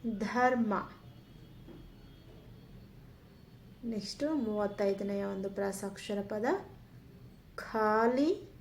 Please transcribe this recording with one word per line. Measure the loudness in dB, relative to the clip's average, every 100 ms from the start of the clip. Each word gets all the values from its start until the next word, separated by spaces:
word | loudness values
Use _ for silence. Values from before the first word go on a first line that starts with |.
| -2
ಧರ್ಮ. | -2 0 4 4 4 2 2 -2 -12 -18 -20 -20 -20 -20 -18 -18 -16 -18 -18 -20 -20 -20 -20 -18 -20 -18 -18 -18 -20 -20 -20 -20 -20 -20 -20 -20 -10
ನೆಕ್ಸ್ಟ್ | -6 -4 -6 -2 0
ಮೂವತ್ತೈದನೆಯ | 2 0 0 0 2 2 2 0 -2
ಒಂದು | -2 -2 -4
ಪ್ರಾಸಾಕ್ಷರ | -2 -2 -2 -6 -8 -4 -4 -2
ಪದ | -2 2 0 -2 -16 -18 -20 -18 -18 -18 -20 -18
ಖಾಲಿ | -14 -4 2 6 8 6 6 4 4 -2 -18